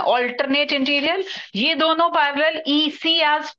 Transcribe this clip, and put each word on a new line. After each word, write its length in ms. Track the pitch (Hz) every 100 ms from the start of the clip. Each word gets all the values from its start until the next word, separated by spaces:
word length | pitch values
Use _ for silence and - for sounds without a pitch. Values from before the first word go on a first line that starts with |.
| -
alternate 600 | 240 247 247 277 285 294 285
interior, 420 | 269 285 302 370 381 - - 196
ये 180 | 285
दोनों 340 | 302 320 320 339
parallel, 440 | 330 285 277 311 311 277
ईसी 520 | 294 302 285 320 330
as 280 | 302 302 302